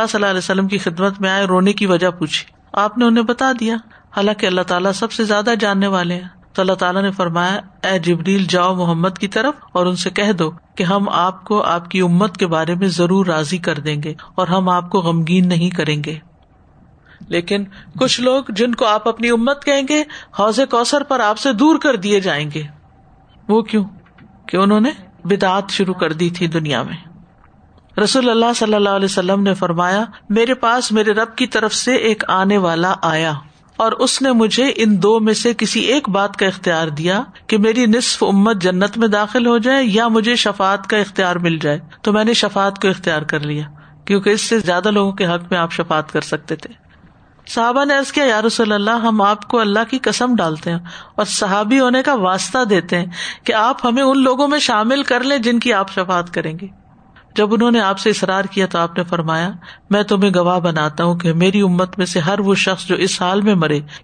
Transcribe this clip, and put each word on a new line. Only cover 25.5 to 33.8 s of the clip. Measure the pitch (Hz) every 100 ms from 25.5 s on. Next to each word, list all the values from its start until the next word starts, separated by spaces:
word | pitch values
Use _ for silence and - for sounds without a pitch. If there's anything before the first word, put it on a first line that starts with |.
| 190 196
شروع | - 190
کر | 180 165
دی | 156 175
تھی | 175 170
دنیا | 165 151 123
میں۔ | 135 165 - - - _ _ _ _ _ _ -
رسول | 208 262 247
اللہ | 226 233 233
صلی | 220
اللہ | 208 202
علیہ | 196 190
وسلم | 196 180 196
نے | 196
فرمایا، | 190 180 170 180 196 226 - -
"میرے | 208 233
پاس | 254 233 247 247
میرے | 214 214
رب | 214 226 -
کی | 254
طرف | 220 220
سے | - - -
ایک | - 214 -
آنے | 185 190 202
والا | 175 165 180 190
آیا | 165 156 160 147 - _ _
اور | -